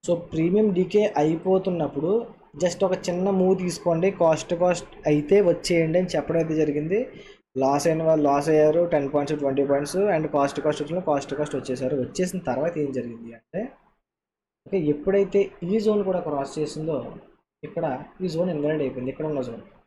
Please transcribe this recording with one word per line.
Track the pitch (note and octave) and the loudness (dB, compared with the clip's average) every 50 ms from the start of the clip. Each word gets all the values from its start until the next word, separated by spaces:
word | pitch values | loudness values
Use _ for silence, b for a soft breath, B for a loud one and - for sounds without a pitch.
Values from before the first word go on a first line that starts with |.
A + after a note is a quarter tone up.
| - | -2
So, | - E3+ E3+ E3+ - - | -2 -2 -2 -4 -6 -4
ప్రీమియం | D#3+ D#3+ F3 F#3 G#3+ A3 G#3 F3+ F3 | -2 0 2 2 2 2 2 2 0
డికే | F#3 F3 - G#3 G#3+ G#3+ - D3 D3 | 0 2 2 2 2 2 2 2 2
అయిపోతున్నప్పుడు | D#3 E3 D#3+ - F#3+ F#3+ F#3 F#3 F#3+ F3+ E3 D3+ C3+ - C#3 D3+ E3+ G#3 A#3 A#3 - - _ - _ - C#3+ F3 | 2 0 0 0 2 2 2 2 -2 -2 -2 -2 -4 -4 -4 -2 0 0 0 -2 -6 -16 _ -20 _ -6 -2 -2
just | F3 F3 - G3 | -2 0 0 0
ఒక | F#3 F#3 F3+ - | 0 0 -2 -2
చిన్న | F3+ F3 F3 F#3 G3+ G3 | -4 -2 0 0 0 2
మూవ్ | F#3+ F3+ F#3 F#3+ F#3 F#3 | 4 4 4 2 2 0
తీసుకోండి, | F3+ D#3+ - - F3 E3 E3 F3 G3 F#3+ - F3 | -4 -6 -2 0 0 2 2 2 0 2 4 4
కాస్ట్ | D#3+ D#3 - - - | 4 4 2 0 -4
టు | F3+ E3 F3+ | -2 2 2
కాస్ట్ | F3+ F3 E3+ - - - - - D#3 | 2 2 0 -4 -14 -20 -6 0 2
అయితే | D3+ D3 D3 D3 G3 G3+ G3+ F3 | 2 2 4 4 4 6 6 4
వచ్చేయండి | E3 - - - F3+ E3 D#3+ D#3+ D#3+ F3+ | 2 2 0 0 2 2 2 2 2 0
అని | F#3 F3 - | 0 0 -2
చెప్పడం | D#3 C#3+ - F3+ E3 D#3+ | -4 -2 0 0 0 0
అయితే | D#3+ D#3 D#3 D#3 | 0 0 0 0
జరిగింది. | D3 C#3+ D3+ D3+ D#3+ F#3+ A3 B3+ - B B B B B B B _ _ C3 | 0 0 -2 -2 -2 -2 -2 -2 -4 B B B B B B B _ _ 0
లాస్ | C3+ C3 C#3 D3 D3 E3+ | 2 2 2 2 2 0
అయిన | D#3+ D#3+ D#3+ | 0 2 2
వాళ్ళు | D#3+ D#3+ D#3 D3 | 4 4 4 4
లాస్ | C#3+ C#3 C#3+ C#3+ D#3 | 4 2 2 2 4
అయ్యారు, | D#3 D3+ D3+ D3+ D#3 E3+ F3 E3+ | 6 6 6 6 6 4 2 2
టెన్ | E3 D3 C#3 C3+ C#3+ | 2 0 0 2 0
పాయింట్స్, | D3 C#3+ C#3+ D#3 - | 0 0 0 -2 -2
ట్వంటీ | C#3 C#3 C3+ C#3 C#3 C#3 | 0 0 2 2 2 2
పాయింట్స్, | C#3 C#3 D3 C#3+ - F#3 G3+ G#3+ F3+ | 2 0 0 -2 0 0 2 2 2
and | D#3 D#3 D3+ D3+ | 0 0 0 0
కాస్ట్ | C#3+ C#3 C#3 - | 0 0 0 -2
టు | D3 - | -2 -2
కాస్ట్ | D3+ D3 - D3 | -2 -2 -2 -4
వచ్చిన | C#3+ E3 F#3 F3+ | -4 -4 -4 0
కాస్ట్ | D#3+ D3 C#3 - - | 0 0 0 -2 -6
టు | C#3 D3 | -4 -4
కాస్ట్ | D3 D3 - | -4 -4 -4
వచ్చేసారు. | C3 A#2+ - B2+ B2 B2+ B2+ C#3+ C3+ B2+ | -8 -6 -6 -6 -4 -2 -2 -2 -2 -4
వచ్చేసిన | B2+ - - F3+ F3+ - F#3 - | -4 -2 -4 -4 -2 -4 -6 -4
తర్వాత | C3 A#2+ B2+ D3 E3+ E3 D#3 D3 | -4 -2 -2 -2 -2 -2 -2 -4
ఏం | C#3 B2+ | -4 -4
జరిగింది | B2+ A#2 A#2+ A2+ A#2 A#2 A#2 A#2 A#2 | -6 -8 -8 -12 -14 -16 -18 -18 -20
అంటే, | _ _ - F#3 A#3 C4+ - _ _ _ _ _ _ _ _ _ _ _ _ _ _ _ _ _ _ | _ _ -8 -8 -8 -8 -12 _ _ _ _ _ _ _ _ _ _ _ _ _ _ _ _ _ _
ఓకే, | - G3 F#3+ D#3 D3 D3 | -4 -4 -2 0 0 -2
ఎప్పుడైతే | D3 - G3 F#3+ G3+ G3 F#3+ - G3+ G3 F#3+ - - F3 F3 | 0 0 0 2 2 2 2 2 0 0 0 -4 -10 -4 -2
ఈ | G3+ A3 G#3 | -2 0 2
జోన్ | A3 G#3 G#3 G3 | 2 2 2 0
కూడా | F#3+ F3+ F3 - | 0 -2 -2 -2
క్రాస్ | D#3 C#3+ C#3 C#3 C#3+ - D#3 | -2 -4 -4 -4 -6 -4 -6
చేసిందో | D3+ D3 - D#3 D#3 D#3+ D#3 B2+ A#2 A#2 A2 - - _ _ _ _ _ _ _ - | -6 -4 -6 -6 -4 -4 -4 -4 -6 -8 -14 -16 -20 _ _ _ _ _ _ _ -18
ఇక్కడ | D3+ - E3+ E3 D3+ B2+ C#3 D3+ - _ - F#3 | -10 -6 -4 -4 -4 -4 -6 -10 -16 _ -8 -6
ఈ | F3+ D#3 | -4 -2
జోన్ | E3 F3+ F#3 E3 | -2 -2 -2 -2
ఇన్వాలిడ్ | D3 C#3+ D3 D#3 D3+ C#3+ | -2 -2 0 0 0 -2
అయిపోయింది, | B2+ B2 C3 B2 C3 - | -4 -4 -6 -6 -8 -6
ఇక్కడ | - D3+ D#3 | -6 -6 -4
ఉన్న | D3+ C#3 B2 A#2 | -4 -4 -6 -6
జోన్. | A2+ G2+ - - _ _ _ | -10 -14 -16 -20 _ _ _